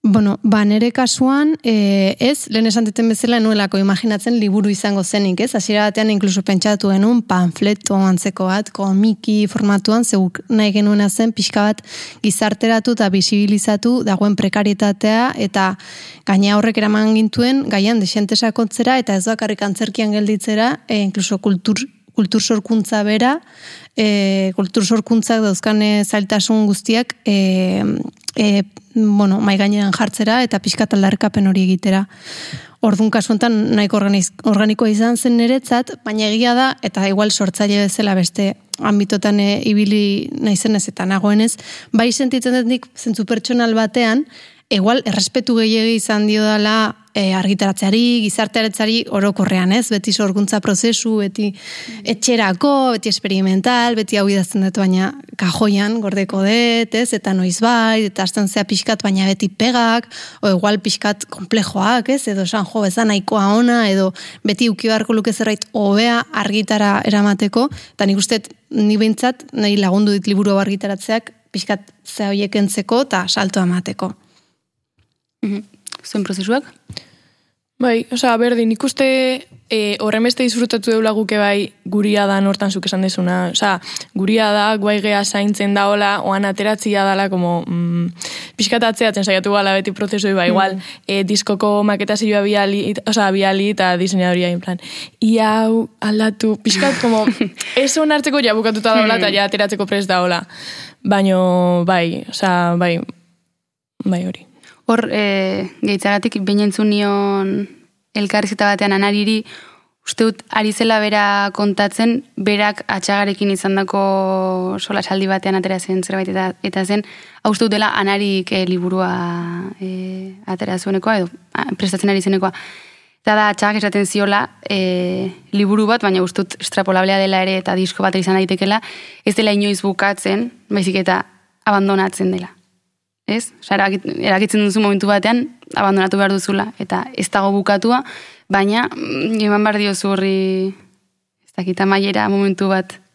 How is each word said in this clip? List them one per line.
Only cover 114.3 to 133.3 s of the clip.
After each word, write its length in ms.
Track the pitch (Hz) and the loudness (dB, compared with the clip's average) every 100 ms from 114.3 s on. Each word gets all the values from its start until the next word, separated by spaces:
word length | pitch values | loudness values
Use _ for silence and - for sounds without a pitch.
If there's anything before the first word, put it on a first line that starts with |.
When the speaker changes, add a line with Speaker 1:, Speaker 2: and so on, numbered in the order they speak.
| 190 185 185 185 196 | -2 -2 -2 -4 -6
Speaker 2:
solasaldi 480 | - 202 - 190 196 | -4 -6 -2 -2 0
batean 300 | 190 196 190 | -2 0 -2
atera 240 | 185 190 | -2 -4
zen 240 | 180 190 | -2 -4
zerbait, 240 | 185 190 190 | -2 -6 -4
eta, 260 | 190 185 180 | -4 -4 -6
eta 220 | 202 190 | -6 -4
zen, 180 | 185 208 - - - - | -2 -2 -4 -20 -20 -6
hau 80 | 214 | -2
uste 140 | 202 | 0
dut 80 | 226 | 0
dela 160 | 208 214 - | 2 0 0
Anarik, 540 | 196 202 202 190 180 | 0 0 0 -2 -2
eh, 120 | 190 185 | -2 0
liburua, 1080 | 180 180 185 180 180 175 170 170 170 190 190 | 0 0 0 -2 -2 -4 -6 -6 -8 -10 -10
eh, 540 | 190 185 185 190 190 190 208 | -10 -8 -10 -10 -12 -14 -10
atera 320 | 185 208 185 | -8 -6 -6
zuenekoa, 380 | 196 196 220 214 | -2 -2 0 0
edo, 100 | 175 - _ | -2 -10 _
ah, 120 | - - 196 | -8 -6 -4
prestatzen 320 | 196 185 202 | -4 -2 0
ari 120 | 196 | 0
zenekoa. 300 | 190 190 190 - - - - - _ _ | 0 0 -2 -6 -18 -20 -20 -20 _ _
Eta 100 | - | 0
da, 140 | 214 208 | 2 2
atxagak 340 | 202 208 214 | 2 0 0
esaten 240 | 208 202 190 | -2 0 0
ziola, 440 | 202 202 202 - _ - | 0 0 0 -2 _ -6
eh, 640 | 196 185 180 180 185 190 180 - | -2 -2 -2 -2 -4 -6 -10 -6
liburu 360 | 196 202 208 208 | -2 2 2 2
bat, 140 | 233 | 2
baina 220 | 202 185 | 2 0
uste 200 | 180 - | 0 -2
dut 100 | 185 - | -6 -8
extrapolablea 580 | - - 190 185 190 196 | -4 -2 0 2 2 2
dela 240 | 190 190 | 2 0
ere, 140 | 185 190 | 0 -2
eta 160 | 185 | -2
disko 300 | 185 185 - | -2 -2 -2
bat 100 | 196 | -2
izan 200 | 185 185 | 0 0
daitekela, 460 | 190 185 190 196 220 - - - - | 0 0 0 0 -2 -4 -18 -20 -6
ez 100 | - | -4
dela 160 | 202 214 | 0 2
inoiz 300 | 202 202 190 | 2 0 0
bukatzen, 680 | 202 185 196 196 196 196 240 - _ | -2 0 -2 -2 -2 -2 -4 -10 _
baizik 240 | 202 185 | -2 0
eta 300 | 190 185 185 - _ _ _ - | 0 0 0 -4 _ _ _ 0
abandonatzen 640 | 202 196 190 190 - 185 | 2 2 2 0 -2 -2
dela. 220 | 185 180 _ _ _ _ _ _ _ | -2 -8 _ _ _ _ _ _ _
Ez? 220 | - | -6